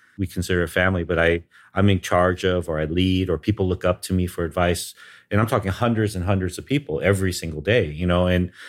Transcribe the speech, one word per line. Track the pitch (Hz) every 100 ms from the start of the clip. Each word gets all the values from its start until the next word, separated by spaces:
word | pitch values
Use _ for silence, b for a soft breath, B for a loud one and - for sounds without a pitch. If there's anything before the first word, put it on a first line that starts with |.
| b b
we | 95
consider | - 85 90
a | 85
family, | 95 92 92 85
but | 82
I, | 85 85 - b b
I'm | 98 101
in | 95
charge | - 90 90 90
of, | 92 90 82
or | 78
I | 78
lead, | 87 92 92 92
or | 78
people | - 107 92
look | 90 90
up | 90
to | -
me | 92 90
for | -
advice. | 82 90 87 87 - - B B B
And | 104
I'm | 113
talking | 117 95
hundreds | - 120 110 104 92
and | 87
hundreds | 98 92 -
of | -
people | 143 143 78
every | 90 98 95
single | 87 82 76
day, | 80 120 80
you | 76 90
know? | 90 90
And | 90 90 B